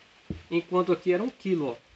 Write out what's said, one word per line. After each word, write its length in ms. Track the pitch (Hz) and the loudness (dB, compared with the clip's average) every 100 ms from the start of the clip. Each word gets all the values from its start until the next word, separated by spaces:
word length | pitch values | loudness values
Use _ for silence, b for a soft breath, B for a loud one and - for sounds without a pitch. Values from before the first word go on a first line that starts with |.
| - - - - - | -20 -20 -12 -12 -4
enquanto 420 | 170 170 185 180 | -4 0 0 2
aqui 220 | 170 185 | 0 2
era 100 | 180 | 0
um 60 | 240 | 0
quilo, 400 | - 196 175 139 | -4 -2 0 0
ó. 60 | 117 _ | -6 _